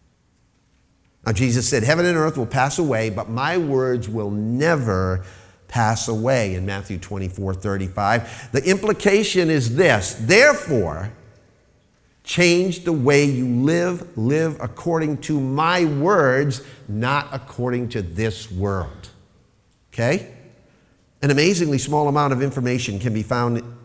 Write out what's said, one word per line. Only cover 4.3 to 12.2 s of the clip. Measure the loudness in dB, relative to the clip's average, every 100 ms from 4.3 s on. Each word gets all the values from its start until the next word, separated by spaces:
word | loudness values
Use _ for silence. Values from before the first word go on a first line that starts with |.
never | -4 -2 0 2 2 0 0 0 -2 -6 -16 -20 _ -6
pass | 0 2 0 -2
away," | -2 0 0 0
in | -2 -4
Matthew | -6 -6 -10
twenty-four | -8 -8 -6 -6 -6
thirty-five. | -4 -4 -4 -4 -2 2 2 0 -12 -6
The | -2 0
implication | 0 0 0 4 4 4 2 2
is | 2 2 4
this, | 4 4 0 -4
"Therefore, | 4 6 6 4 0 0 0 -4 -8 -12 -20 -20 _ _ _ _ _ _ _ _